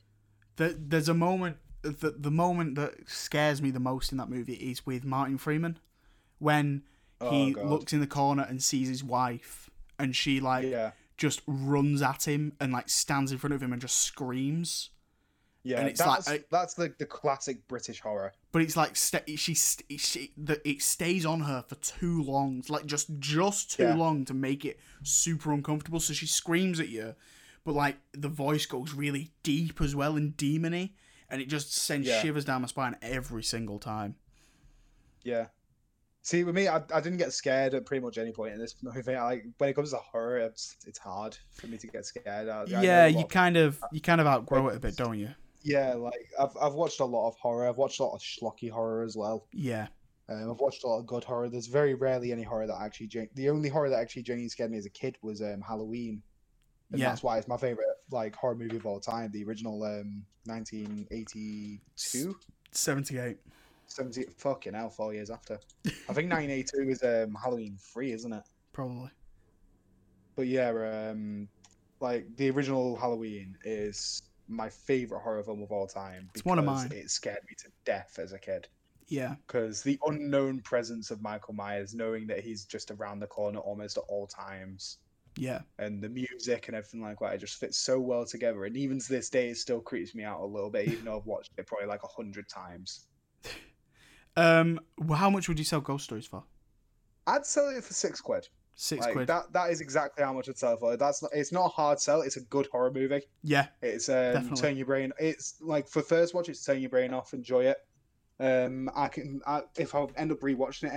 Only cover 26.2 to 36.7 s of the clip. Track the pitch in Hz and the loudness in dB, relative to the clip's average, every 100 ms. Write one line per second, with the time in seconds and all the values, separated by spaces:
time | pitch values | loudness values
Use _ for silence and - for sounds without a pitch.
26.2 | 156 - - 170 190 165 110 110 110 - | 0 0 2 4 4 2 -2 -4 -6 -10
27.2 | - - - - 165 143 143 139 _ 143 | -18 -20 -20 -10 -2 2 2 0 _ -6
28.2 | 143 151 139 151 - 131 156 139 147 139 | -6 -2 2 2 0 -4 -6 -2 -2 -2
29.2 | 160 _ - 143 165 - 147 143 143 151 | -6 _ 0 2 0 0 0 2 0 2
30.2 | 147 147 143 156 165 175 190 - _ - | 0 0 0 2 0 -2 -4 -8 _ -20
31.2 | _ 135 131 151 143 - - 147 127 113 | _ -6 -4 -4 -2 -2 0 0 2 2
32.2 | 131 147 147 127 123 - 127 - 117 131 | 2 0 0 -2 -2 -2 -4 -4 -6 -6
33.2 | - 113 - 113 110 104 117 107 101 - | -6 -6 -4 -4 -4 -6 -6 -4 -6 -8
34.2 | _ _ _ _ - _ _ _ _ _ | _ _ _ _ -20 _ _ _ _ _
35.2 | 123 117 113 _ _ _ _ _ _ _ | -4 -2 -2 _ _ _ _ _ _ _
36.2 | - 170 175 175 190 | -2 0 2 2 4